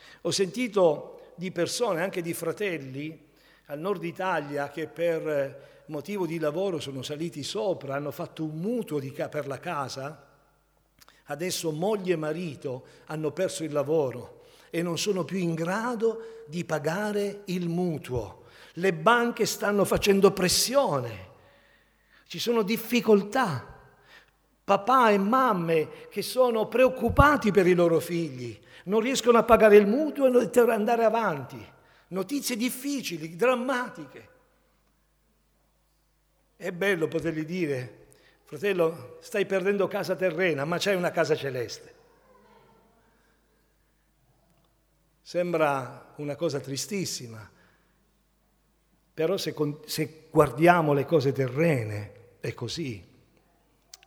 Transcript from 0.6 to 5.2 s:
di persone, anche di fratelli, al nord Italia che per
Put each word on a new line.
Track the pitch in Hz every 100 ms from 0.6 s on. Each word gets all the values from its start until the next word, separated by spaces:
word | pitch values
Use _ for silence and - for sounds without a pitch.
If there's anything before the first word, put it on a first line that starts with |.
| 247 196 175 147 - - - -
di | 185
persone, | 175 165 - 233 160
anche | 190 190
di | 170
fratelli, | 156 165 151 208 160 135 131 156 160 _ _ _ _ -
al | 147
nord | 185 185
Italia | 165 175 185 165 143 143 143
che | 165 156
per | 165 170 160